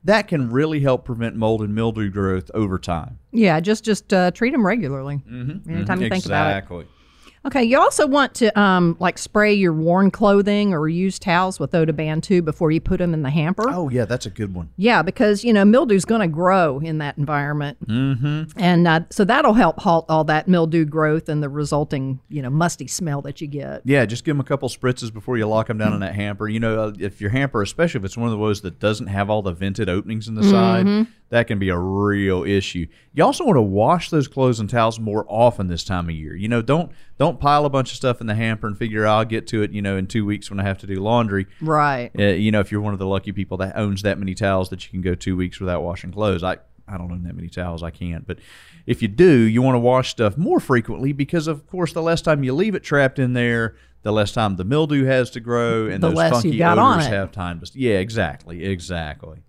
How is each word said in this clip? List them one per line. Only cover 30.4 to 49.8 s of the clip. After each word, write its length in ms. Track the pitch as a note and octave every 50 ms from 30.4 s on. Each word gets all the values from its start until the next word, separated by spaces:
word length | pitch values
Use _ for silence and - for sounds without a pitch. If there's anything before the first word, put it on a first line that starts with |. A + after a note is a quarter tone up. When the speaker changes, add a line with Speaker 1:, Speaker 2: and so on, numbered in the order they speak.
| G3+
Speaker 1:
side, 420 | G3+ G3 F#3+ F#3+ F#3+ F#3+ F#3 F#3
Speaker 2:
Mm-hmm. 260 | G3 G#3 G#3+ A3+ A3+ _ _ _ _
Speaker 1:
That 160 | - A#2 A#2 -
can 100 | A2+ G2+
be 100 | G2 F#2+
a 80 | F2+ F2
real 680 | F2+ F#2+ F#2+ G2 G2+ G#2 G2+ G2+ G2 F#2+ F#2+ F2+ -
issue. 420 | E2 G2+ G2 F#2+ - - F2+ E2 D2+ - _ _ _ _
You 100 | C3+ E3
also 200 | A#3+ C#4 - F4+
wanna 160 | C4+ F#3+ C3+
wash 480 | A2 G2+ F#2+ G2+ G#2+ C3 E3+ F3 E3+ -
those 160 | - D#3 C#3 -
clothes 320 | - C#3 C3 B2+ A#2+ A2
and 100 | A2 G2+
towels 300 | - A#2+ A2+ A2+ A2 A2+
more 260 | A2+ G#2+ G#2 G#2+ - -
often 400 | - A2 A#2 B2 - - G2 F2+
this 160 | E2+ E2 -
time 240 | - F#2+ F2+ F2 E2+
of 60 | E2
year. 200 | D#2+ D#2 D2+ -
You 120 | F2 G2 A2
know, 120 | A#2+ A#2+
don't, 300 | A2 A#2+ C#3 E3 F3+ F3+ - - - - - -
don't 220 | C3+ E3 E3+ C#3
pile 260 | C#3+ C#3+ D3 D3 D3
a 40 | C#3+
bunch 200 | C3+ C3+ B2+ -
of 40 | -
stuff 260 | - - B2+ A#2+ -
in 60 | - A2
the 80 | G#2
hamper 320 | G#2 A2+ A2+ A2 G#2+ A#2 A2
and 100 | G2+ F#2+
figure, 300 | A#2 A2+ G#2+ A2 G#2+ G#2+
"I'll 180 | G#2+ G#2+ A2+
get 220 | A2 A2 A2 - -
to 160 | - A2 G#2
it, 80 | -
you 100 | - G#2
know, 160 | G2+ G2 G2 F#2+
in 100 | F#2+ F#2+
two 180 | - A#2 G#2
weeks 240 | G2+ G#2 G2+ G2+ -
when 80 | G2+ G2+
I 40 | G2
have 140 | G2+ F#2+ -
to 80 | - F#2+
do 80 | G2
laundry." 520 | F#2+ F#2+ G#2 A#2 A#2+ A#2 G#2+ G2 G2 G2 G2 - -
Speaker 2:
Right. 500 | D#3+ D#3 D#3 D3+ D3 D3 C#3 B2+ A#2+ A#2+ - -
Speaker 1:
Uh, 40 | G2+
you 280 | G2+ F#2+ E2 G#2 A2
know, 80 | G#2+ G#2+
if 120 | G2 G2+
you're 100 | G#2 G#2
one 120 | G#2 G#2+ G2+
of 60 | F#2
the 80 | F#2+ F#2+
lucky 240 | G2 F#2+ - G#2
people 260 | F#2+ G2 F#2+ - G2+ F2+
that 200 | F#2+ F#2+ - -
owns 240 | G#2+ G#2 G2 F#2+ G#2
that 160 | G#2 F#2+ -
many 160 | G#2 F#2+ F#2
towels 340 | - G2+ G2 G2 F#2+ F#2 F#2+
that 140 | F#2+ F2 -
you 60 | -
can 100 | - F#2
go 140 | F2+ F#2 F2+
two 200 | E2+ - F#2+ F#2 F2+
weeks 220 | F#2 F2+ - -
without 220 | G2 F2+ F2 E2 D2+
washing 280 | F2 F2 F2+ - F2
clothes. 320 | E2+ G2+ G#2+ G#2 F#2 E2+ F2
I, 140 | F#2 F2+ - - _ _ _ _ -
I 100 | G2+ F2+
don't 120 | F2 F2+
own 120 | F2 F2+ F2
that 120 | E2+ F2
many 120 | F2 E2+ E2+
towels. 340 | - - F2 F2 E2+ E2
I 100 | E2+ E2+
can't. 360 | - - F2+ F2 E2 D#2+ - -
But 120 | F2 - - - - - - - - - -
if 160 | - B2 -
you 60 | A#2 G#2+
do, 240 | G2+ B2 F3 F#3+ D#3 B2 A2+
you 180 | A2 A2 A#2
wanna 180 | B2+ C3 B2+
wash 300 | A#2+